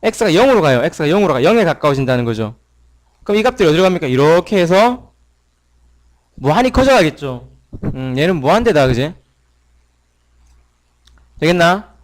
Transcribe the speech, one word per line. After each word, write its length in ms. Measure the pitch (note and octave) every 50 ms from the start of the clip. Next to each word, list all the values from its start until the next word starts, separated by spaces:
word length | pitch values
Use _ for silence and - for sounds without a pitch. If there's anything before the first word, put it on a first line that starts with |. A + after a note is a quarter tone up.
| -
X가 300 | A#3+ A3 - A#3 G#3 D#3
영으로 280 | F3 B3 C4+ C4 A3
가요. 220 | D#3+ D3 C3 A#2+ B2
X가 240 | E3 - - D#3+
영으로 280 | D3 D#3+ G3+ G#3 F3+ D3
가. 100 | C3 B2
영에 200 | D#3+ G#3+ A#3 G#3+
가까워진다는 600 | E3 D3 - - D3+ C#3 C3+ C3+ B2 B2+ B2 A#2+
거죠. 320 | A#2 A2+ G#2+ A2+ G#2+ A2+ _ _ _ _ _ _ _ _ _ _ _ _ _ -
그럼 160 | - G3+ G#3+
이 40 | G#3+
값들이 260 | B3+ B3 - G3+ E3
어디로 160 | D3+ D#3+ F#3
갑니까? 240 | F#3 F#3 F3 D#3+ C3+
이렇게 500 | B2+ B2+ C#3 D3+ D#3+ F3 F3 - G#3+ G3
해서 540 | F3 E3 F3+ F#3+ G#3+ A#3+ B3 B3 - _ _ _ _ _ _ _ _ _ _ _ _ _ _ _ _ _ _ _ _ _ _ _ _ _ _
무한히 360 | - C3+ C3+ D3+ G#3 B3+ B3+
커져가겠죠. 800 | B3 C4 C4 C4+ C4+ A#3+ F#3 D#3 D3 - D3 C#3 B2+ A#2+ - - _ _ _ _ - - - - -
음, 200 | C3+ C3 C3 B2+ C3
얘는 180 | D3 E3+ F#3+
무한대다, 520 | E3 B2+ C#3 F3 G#3+ A#3+ - F#3 D3+ C#3 C3
그지? 260 | B2+ A#2 C3 D#3 F3+ - _ _ _ _ _ _ _ _ _ _ _ _ _ _ _ _ _ _ _ _ _ _ _ _ _ _ _ _ _ _ _ _ _ _ _ _ _ _ _ _ _ _ _ -
되겠나? 560 | D3+ D#3+ F3 F3+ E3+ E3+ F3+ G3 G#3+ - _ _